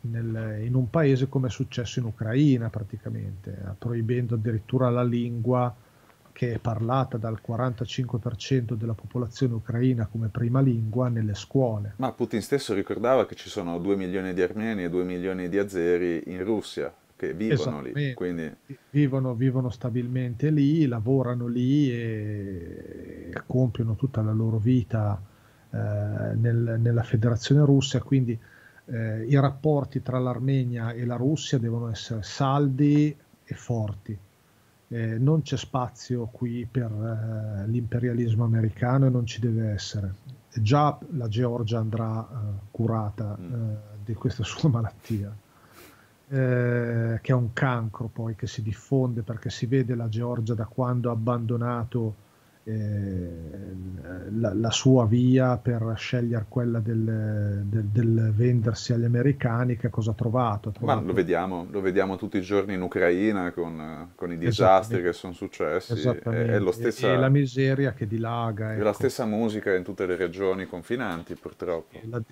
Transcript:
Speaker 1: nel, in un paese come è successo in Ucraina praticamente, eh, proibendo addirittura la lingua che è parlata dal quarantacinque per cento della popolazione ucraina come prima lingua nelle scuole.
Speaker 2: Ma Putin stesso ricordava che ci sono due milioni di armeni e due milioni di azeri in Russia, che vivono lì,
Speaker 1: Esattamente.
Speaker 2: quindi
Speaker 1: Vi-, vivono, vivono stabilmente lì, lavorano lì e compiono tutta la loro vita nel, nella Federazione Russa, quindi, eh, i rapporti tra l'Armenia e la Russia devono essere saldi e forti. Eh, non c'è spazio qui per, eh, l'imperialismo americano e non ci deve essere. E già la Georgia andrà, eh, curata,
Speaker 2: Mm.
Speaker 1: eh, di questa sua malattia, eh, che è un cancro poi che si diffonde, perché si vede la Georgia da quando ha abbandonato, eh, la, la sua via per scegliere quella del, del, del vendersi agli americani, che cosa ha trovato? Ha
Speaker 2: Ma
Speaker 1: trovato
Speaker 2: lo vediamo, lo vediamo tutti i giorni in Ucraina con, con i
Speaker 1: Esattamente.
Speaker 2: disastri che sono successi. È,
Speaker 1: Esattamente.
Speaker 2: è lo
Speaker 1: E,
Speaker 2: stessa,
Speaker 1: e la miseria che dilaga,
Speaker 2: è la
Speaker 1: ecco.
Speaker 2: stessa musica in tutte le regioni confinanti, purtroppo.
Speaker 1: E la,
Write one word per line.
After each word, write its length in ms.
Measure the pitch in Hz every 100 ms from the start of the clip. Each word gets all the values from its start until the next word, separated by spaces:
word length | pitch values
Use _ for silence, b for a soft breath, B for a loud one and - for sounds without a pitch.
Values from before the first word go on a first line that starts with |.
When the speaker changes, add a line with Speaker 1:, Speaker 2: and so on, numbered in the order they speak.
Speaker 1:
nel, 600 | 120 113 113 113 110 107
in 120 | 113 127
un 140 | 123
paese 380 | 165 147 131 131
come 200 | 139 127
è 20 |
successo 500 | - 135 - 117 -
in 60 | 117
Ucraina 640 | - 107 123 151 127 113
praticamente, 840 | 110 104 110 110 110 101 98 -
eh, 180 | 98 95 98
proibendo 580 | 117 117 113 123 120 117
addirittura 540 | 113 110 - 131 127
la 140 | 120
lingua 720 | 123 120 120 120 113 127 120 - b b b b _
che 220 | - 123
è 40 | 113
parlata 600 | - 107 113 131 131 117
dal 240 | 113 110
quarantacinque 760 | - 113 127 110 127 - 123 123
per 200 | 120 107
cento 380 | - 135 113 113
della 180 | 117
popolazione 600 | 110 - 123 120 - 131
ucraina 540 | 117 - 113 127 123 107
come 220 | 113 110
prima 320 | 113 120 127
lingua 460 | 135 113 110 113 127
nelle 280 | 117 110 98
scuole. 580 | - 135 127 107 104 -
Speaker 2:
Ma 140 | 131
Putin 300 | - 120 113
stesso 320 | 92 139 -
ricordava 520 | 101 95 101 117 131 101
che 100 | -
ci 140 | -
sono 280 | - 87 85
due 180 | 90 98
milioni 380 | 92 95 95
di 80 | 92
armeni 420 | 90 101 110 107
e 60 | 87
due 140 | 90
milioni 440 | 90 90 92 92 90
di 100 | 95
azeri 680 | 101 95 85 87 87 82 -
in 180 | 90
Russia, 500 | 95 107 - - 71 - _ _
che 180 | 82
vivono 480 | 78 110 143 - 76
lì, 100 | 65
Speaker 1:
Esattamente. 220 | 143 143 123
Speaker 2:
quindi 400 | 90 85 80 - _
Speaker 1:
Vi-, 120 | 139 _
vivono, 460 | 143 143 135 131 117
vivono 340 | 131 127 127
stabilmente 800 | - 127 117 120 127 123 113 147
lì, 380 | 151 139 160 143
lavorano 580 | 117 107 135 123 123 120
lì 440 | 120 127 143 139
e 1400 | 120 117 110 104 104 101 92 85 - 50 - - - - - -
compiono 500 | 127 127 - 113 107
tutta 260 | 135 -
la 100 | 107
loro 240 | 110 113 110
vita 640 | 107 127 - 113 104 101 101 b b b b 110
nel, 1000 | 107 104 104 104 107 110 117 117 117 113
nella 240 | 117 117
Federazione 640 | 117 113 117 117 - 139 147
Russa, 360 | 139 131 127
quindi, 360 | - 135 120 117 B B B B -
eh, 400 | 117 113 110 113
i 140 | 139
rapporti 600 | 135 135 156 147 135 131
tra 180 | - 127
l'Armenia 720 | 127 117 131 135 123 120 117
e 140 | 117 120
la 100 | 120
Russia 420 | 127 156 - 139
devono 320 | 113 117 117
essere 340 | 110 - 113
saldi 920 | 98 - 135 143 143 131 147 147 151 147 _ _
e 120 | - -
forti. 600 | - 120 104 101 - 104 - b b b b b _
Eh, 280 | 120 113 110
non 240 | 135 160
c'è 160 | - 139
spazio 720 | - 135 123 - - 123 113
qui 400 | - 123 120 117
per, 220 | 131 113
eh, 760 | 107 113 113 110 110 107 101 101
l'imperialismo 760 | 120 113 120 123 120 120 110
americano 640 | 117 113 110 - 123 135 135
e 20 |
non 160 | 123 113
ci 140 | -
deve 300 | 117 113 110
essere. 420 | 104 - 104 98 98 - - _
E 100 | -
già 340 | 107 143 147 139 -
la 160 | 147 113
Georgia 520 | 104 127 120 113 117
andrà, 420 | 110 110 113 110
eh, 140 | 113 131 104 101 104
curata, 680 | - 110 113 104 104 107 104
Speaker 2:
Mm. 140 | 90
Speaker 1:
eh, 220 | 120 113 107 - 107 104
di 80 |
questa 300 | 110 - -
sua 260 | 107 - 160
malattia, 680 | 117 107 - - 110 101 104 _ B B B B B B _ _
eh, 920 | 139 127 123 123 120 117 117 113 113
che 100 | -
è 40 | 127
un 180 | 117
cancro 540 | - 139 123 110 - 113
poi 240 | - 113 107
che 120 | 123
si 140 | -
diffonde, 600 | 110 104 - 135 127 117
perché 260 | 113 113 120
si 160 | - 113
vede 300 | 135 120 120
la 140 | 117
Georgia 440 | 107 120 120 110
da 120 | 113 113
quando 440 | - 123 123 120
ha 40 |
abbandonato, 1080 | 117 113 120 113 120 120 120 117 123 110 104 b b b b -
eh, 640 | 110 104 104 101 92 87 85 80 98 95 92 92 92 87 92 90 107
la, 140 | 120
la 180 | 98 113
sua 340 | - 131 131 113
via 520 | 120 127 131 127 123
per 380 | - 117 113 110
scegliere 480 | - 123 120 117 107
quella 320 | - 120 117
del, 840 | 110 113 110 110 107 107 104 101 101
del, 180 | 110
del 480 | 104 107 113 110 113
vendersi 600 | 104 123 120 113 110 -
agli 100 | 117
americani, 720 | 117 120 127 139 123 117 123 117
che 140 | 117
cosa 220 | - 110
ha 20 |
trovato? 560 | 107 113 120 120 104 110
Ha 20 |
Speaker 2:
Ma 60 | 101
Speaker 1:
trovato 280 | 113 131 87
Speaker 2:
lo 40 |
vediamo, 540 | 98 85 82 95 90 90
lo 120 | 101
vediamo 340 | 95 95 95 95
tutti 220 | 104 104
i 40 |
giorni 320 | 92 101 98 95
in 60 |
Ucraina 720 | 90 95 87 90 107 101 87
con, 600 | 82 85 80 78 76 85 -
con 160 | 90
i 40 | 85
Speaker 1:
Esattamente. 100 | 87
Speaker 2:
disastri 560 | - 92 95 104 98
che 100 | 87
sono 220 | 85 95
successi. 580 | 90 98 - 82 85 -
È, 40 | -
Speaker 1:
Esattamente. 580 | 123 73 117 117 117
Speaker 2:
è 60 | 104
lo 100 | 92
Speaker 1:
E, 40 |
Speaker 2:
stessa, 380 | 101 117 110 110
Speaker 1:
e 60 | 90
la 100 | 131
miseria 680 | 143 135 127 135 135 139
che 140 | - 107
dilaga, 640 | 113 113 117 117 104 107
Speaker 2:
è 40 | 110
la 60 |
Speaker 1:
ecco. 100 | 107
Speaker 2:
stessa 320 | 101 131 - 117
musica 500 | 107 113 104 101 92
in 80 |
tutte 220 | 90 95 95
le 100 | 87
regioni 500 | 90 85 98 95 92
confinanti, 680 | 90 82 120 113 85 85 -
purtroppo. 640 | - - 90 82 - -
Speaker 1:
E 100 | 110
la, 140 | 120 113